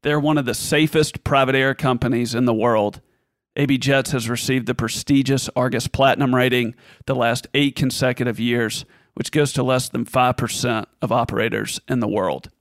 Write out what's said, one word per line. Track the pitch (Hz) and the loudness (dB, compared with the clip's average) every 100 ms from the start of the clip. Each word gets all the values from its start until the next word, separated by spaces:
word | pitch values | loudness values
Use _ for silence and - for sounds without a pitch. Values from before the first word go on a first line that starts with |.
They're | 147 151 | 0 0
one | 147 151 | 2 2
of | 127 | 0
the | 120 | -4
safest | - 151 156 160 151 - | 0 2 4 2 0 -2
private | - 143 131 | 0 2 4
air | 135 135 131 | 2 0 0
companies | 139 123 120 120 120 | 0 0 0 0 -2
in | 120 123 | 0 0
the | 110 | 2
world. | 120 110 104 - _ _ _ _ _ - | 2 2 0 -4 _ _ _ _ _ -4
A | 143 | 0
B | 131 | 2
Jets | 131 135 131 | 2 2 2
has | 135 113 | -4 -4
received | 120 - 131 117 | -4 0 -2 0
the | |
prestigious | 123 113 - - 139 131 135 - - | -2 -2 -4 2 2 4 0 -2 -2
Argus | 123 117 - | -2 -2 -4
Platinum | - 135 - 135 | 2 2 4 2
rating | 127 127 123 117 113 - - - | 2 2 2 -2 -6 -20 -18 -4
the | |
last | 131 117 120 - | 0 0 0 -2
eight | 143 143 - | 0 0 0
consecutive | 131 - 127 120 123 107 | -2 0 -2 0 -4 -2
years, | 117 120 113 - - _ _ | -2 0 -2 -4 -12 _ _
which | - - | -10 -4
goes | - 147 | 0 0
to | - | 0
less | 127 127 - | 0 0 -2
than | - 113 | -6 -2
five | 131 127 123 | 2 2 0
percent | 117 - 123 110 - _ | -4 -2 -2 -2 -6 _
of | 113 | -2
operators | 120 117 110 113 107 107 - - | 0 0 -2 -2 -2 -6 -8 -4
in | 131 | -2
the | 107 | 0
world. | 104 92 69 - _ | 0 -2 -4 -10 _